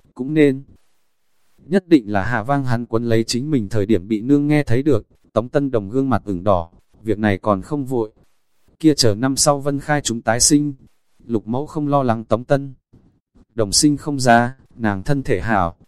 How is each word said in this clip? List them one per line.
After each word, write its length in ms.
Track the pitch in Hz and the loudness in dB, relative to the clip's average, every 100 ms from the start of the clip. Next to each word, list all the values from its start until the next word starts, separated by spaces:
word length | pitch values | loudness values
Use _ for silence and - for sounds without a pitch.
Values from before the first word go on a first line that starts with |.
| _ | _
cũng 200 | - 131 | -12 -4
nên." 280 | 156 143 135 139 - _ _ _ _ _ _ _ _ - | 2 4 2 -8 -20 _ _ _ _ _ _ _ _ -4
Nhất 220 | 190 175 | -2 4
định 240 | 156 104 | 2 2
là 120 | 101 | -2
Hà 180 | 95 120 | -2 -2
Vang 220 | 113 143 | -2 -2
hắn 220 | 131 117 120 | 0 -2 -2
quấn 180 | 113 | -4
lấy 200 | 117 113 | 0 0
chính 260 | 113 120 147 | 0 -4 -2
mình 180 | 143 101 | -2 -2
thời 180 | 110 101 | -2 0
điểm 220 | 101 95 | 0 0
bị 120 | 110 | -4
nương 260 | 120 143 147 | 0 2 2
nghe 160 | 151 | 0
thấy 200 | 139 120 | 2 0
được, 240 | 151 113 - _ _ | 2 0 -2 _ _
Tống 160 | - 123 | -4 -2
Tân 220 | 147 143 | -2 0
Đồng 200 | 117 98 | -2 -2
gương 200 | 127 135 | -2 0
mặt 120 | 107 | -2
ửng 200 | 104 90 | -2 -4
đỏ, 260 | 101 92 82 _ _ _ | 0 0 0 _ _ _
"Việc 160 | 107 104 | -6 -2
này 200 | 107 95 | 0 0
còn 240 | 107 98 | 0 -2
không 220 | 90 147 | -2 -6
vội. 260 | 131 127 110 _ _ _ _ _ _ _ | -4 -4 -6 _ _ _ _ _ _ _
Kia 140 | 156 | 2
chờ 200 | 143 113 | 4 2
năm 220 | 104 131 131 | 2 0 0
sau 240 | 151 143 | 0 0
Vân 200 | 139 139 | 0 -4
Khai 200 | 139 147 | -2 -2
chúng 220 | 131 117 | -2 -4
tái 180 | 110 117 | -2 0
sinh." 340 | - 147 147 135 - _ _ _ - | 4 2 0 -6 -16 _ _ _ -6
Lục 200 | 113 101 | -6 -4
Mẫu 200 | 123 147 | -6 -6
không 220 | 156 147 | -6 -2
lo 140 | 143 | 0
lắng 220 | 127 113 | 0 -2
Tống 200 | 113 110 | -2 -4
Tân 300 | 123 139 139 131 _ _ _ _ _ _ _ | 0 -2 -2 -14 _ _ _ _ _ _ _
Đồng 180 | 110 101 | -6 -2
sinh 240 | - 151 143 | 2 2 0
không 240 | 156 139 | -4 -2
ra, 360 | 127 117 120 131 _ - | 4 4 4 -4 _ -6
nàng 260 | 110 98 | -4 -4
thân 200 | 95 143 | -2 -2
thể 180 | 131 101 | -2 -2
hảo, 360 | 104 104 85 - | 0 0 -2 -4